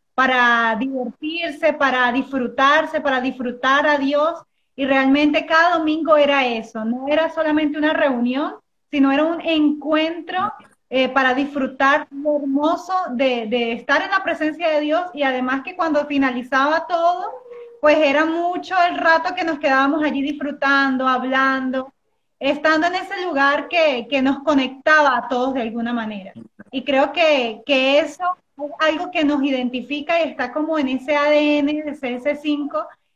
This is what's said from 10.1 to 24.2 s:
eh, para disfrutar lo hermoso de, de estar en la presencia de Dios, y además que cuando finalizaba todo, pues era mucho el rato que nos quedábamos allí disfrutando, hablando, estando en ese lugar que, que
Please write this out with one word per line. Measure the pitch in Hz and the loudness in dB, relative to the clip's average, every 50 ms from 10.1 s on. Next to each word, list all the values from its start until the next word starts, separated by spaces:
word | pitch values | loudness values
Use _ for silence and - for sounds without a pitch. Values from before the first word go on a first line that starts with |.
| 330 339 311 - 359 370 381 415 - - - _ _ _ _ _ | -4 -6 -8 -6 -4 -4 -4 -4 -6 -10 -18 _ _ _ _ _
eh, | 247 254 262 254 | -2 0 0 0
para | 262 269 269 262 247 | 2 2 2 2 2
disfrutar | 262 285 285 285 285 262 262 262 - 277 269 285 302 - - 277 | 0 -2 -4 -4 -4 -4 -4 -2 0 2 2 2 2 0 -4 -10
lo | 277 285 302 294 | -6 -2 -2 -2
hermoso | 285 277 277 269 277 294 311 349 330 - - 370 370 359 311 | 0 -2 -2 -2 0 0 0 0 -2 -4 -4 -4 -4 -2 -4
de, | 247 240 269 262 247 240 226 214 | -2 0 0 0 0 -2 -2 -2
de | 226 240 233 233 233 | -2 -2 -2 -2 -4
estar | 240 - - 277 302 381 | -6 -2 0 0 0 0
en | 392 | 0
la | 392 381 381 | -2 -2 -2
presencia | - 330 - 311 311 302 311 349 320 | -2 -4 -2 -2 -4 -2 -2 -2 0
de | 311 294 | 0 0
Dios, | 302 294 302 339 359 359 - | 0 0 0 -2 -2 -4 -4
y | 285 285 | -2 -2
además | 269 254 254 254 254 262 269 269 | 0 0 0 -2 -2 -2 -4 -4
que | 359 359 | -6 -6
cuando | - 349 330 302 294 294 | -4 -2 0 0 0 -2
finalizaba | 294 294 277 269 262 247 247 247 - - 269 269 294 311 330 330 | 0 0 0 0 0 0 -4 -4 -2 0 0 2 2 0 0 -2
todo, | - 349 330 339 339 359 370 381 453 480 - - - - - - - - - | -2 -2 0 2 2 0 0 -4 -8 -10 -12 -16 -18 -18 -18 -18 -20 -6 0
pues | - 302 302 311 | 4 4 4 6
era | 311 277 269 294 311 | 4 4 4 2 2
mucho | 320 320 339 339 349 359 359 349 - 370 370 349 349 | 0 0 -2 -2 -2 -4 -4 -6 -2 0 2 2 2
el | - | 2
rato | - 349 330 330 330 330 359 359 | 2 2 4 4 4 2 -2 -4
que | 359 359 | -4 -4
nos | 330 320 285 | -4 -4 -2
quedábamos | - 294 269 269 269 285 294 320 302 | 0 2 2 2 2 2 2 0 0
allí | 294 233 277 269 | -2 -2 -2 -2
disfrutando, | 294 285 294 277 294 277 285 285 269 277 277 277 269 262 254 262 262 | -4 -4 -6 -6 -8 -6 -2 0 2 2 2 2 2 0 0 0 0
hablando, | 254 247 247 254 262 262 269 269 262 269 262 254 254 262 262 269 - _ _ _ _ _ _ _ _ _ | 0 0 0 0 0 2 2 2 0 0 -2 -4 -4 -4 -6 -8 -12 _ _ _ _ _ _ _ _ _
estando | 254 269 294 294 - 311 320 311 330 | -2 -2 -2 0 2 2 2 2 2
en | 349 359 | 0 0
ese | 370 381 381 392 370 359 | -2 -6 -6 -8 -6 -6
lugar | 359 311 269 277 277 285 302 294 - | -2 0 2 2 2 2 0 -2 -2
que, | - 349 320 302 269 240 226 - | 0 2 2 2 2 0 -4 -4
que | 285 269 | -2 0